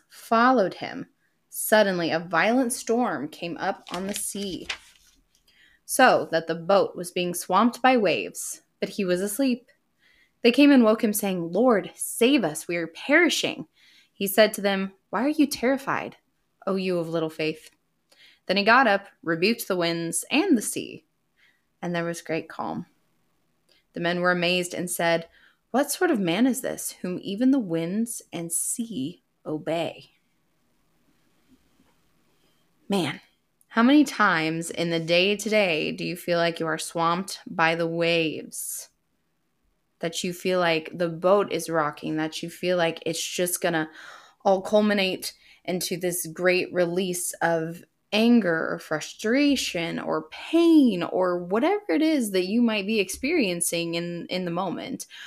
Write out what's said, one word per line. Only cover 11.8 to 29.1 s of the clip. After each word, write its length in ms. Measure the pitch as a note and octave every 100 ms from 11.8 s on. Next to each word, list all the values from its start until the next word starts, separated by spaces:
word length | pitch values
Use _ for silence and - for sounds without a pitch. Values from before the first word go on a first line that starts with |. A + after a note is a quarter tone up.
| F3
save 520 | - - - A#3+ C#4+ E3+
us, 240 | D3+ -
we 80 | E3+
are 100 | D#3+
perishing.' 800 | - - D#4+ F4 - D3 - D#3+ _ _ _ _
He 140 | - G3
said 260 | - G#3+
to 80 | G#3+
them, 320 | G3+ G3 F#3+ - -
'Why 160 | F#3 C4+
are 20 |
you 180 | D4+ C#4
terrified, 720 | - A#3+ C4+ C4 C3+ A#2 - _ _ _ _ -
O 100 | F#3+
you 240 | F#3 F3
of 100 | E3
little 200 | E3 D#3+
faith?' 400 | D#3+ D#3 D#3 - _ _ _ _ _ - _ -
Then 100 | F#3+
he 80 |
got 240 | G3+ A#3+ B3
up, 220 | G3 - _
rebuked 460 | D#3 E3 F#3+ A3+ -
the 80 | F#3
winds 480 | E3+ E3+ E3 - -
and 260 | C#4 G4 A#3+
the 40 |
sea, 440 | - - D#2+ - _ _ _ _ _ _ _ -
and 120 | F3
there 120 | F3 E3+
was 160 | E3+
great 260 | - D#3+ -
calm. 380 | - G2+ D#2+ F3 _ _ _ _ _ _ _ _ _ _
The 80 | -
men 220 | E3+ F3
were 100 | F3+
amazed 420 | F3 F3 F3+ F3
and 160 | - F3
said, 380 | - E3+ E3 - _ _ _ _
'What 200 | A#3+ C#4+
sort 200 | - F4+
of 80 | B3
man 280 | F3 F3 C4
is 140 | G#3
this, 320 | - - - -
whom 180 | F#3 F3+
even 300 | - G3 C4
the 80 | C#4
winds 640 | G3 E3 E3 G3+ A#3 - -
and 200 | F3 E3+
sea 720 | - - - A3+ F#3 C3+